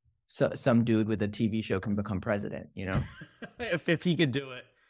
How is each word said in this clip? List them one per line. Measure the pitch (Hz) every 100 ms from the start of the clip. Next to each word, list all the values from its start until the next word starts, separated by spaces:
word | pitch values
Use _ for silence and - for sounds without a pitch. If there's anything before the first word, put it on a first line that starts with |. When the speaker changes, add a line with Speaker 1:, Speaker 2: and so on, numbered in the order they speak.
| _ _ -
Speaker 1:
so, | - 139 -
some | 135 117
dude | 113 110 110
with | 107
a | 104
T | - 113
V | 110
show | 104 98
can | 107 101
become | 101 98
president, | 113 104 104 - - -
you | 95
know? | 95 -
Speaker 2:
<laughs> | - - - - -
If, | 226 170 -
if | 165
he | 180 156
could | 151
do | 127 135
it, | 123 - _ _